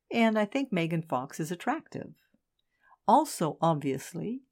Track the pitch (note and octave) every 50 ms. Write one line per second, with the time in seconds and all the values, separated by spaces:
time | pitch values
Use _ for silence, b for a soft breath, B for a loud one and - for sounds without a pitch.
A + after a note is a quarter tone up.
0 | _ - F4 A#3 A3+ A3 A3 G#3+ G#3 G#3 - C4+ C#4 - G3+ E3+ E3 E3 E3+ E3
1 | E3 - C#3 B2 C3 C3 - - D#3+ D3+ F3+ F3 - B3 C#4 D#4+ - - - -
2 | - - - _ _ _ _ _ _ _ _ _ _ b b b b b b b
3 | - G3 A3+ D4 D#4 C#4 - - F3 D3 - - D#3+ E3 D#3+ C#3+ C#3 C3+ C3 C#3+
4 | - - - E3+ D#3+ G3+ B3 C#4 _ _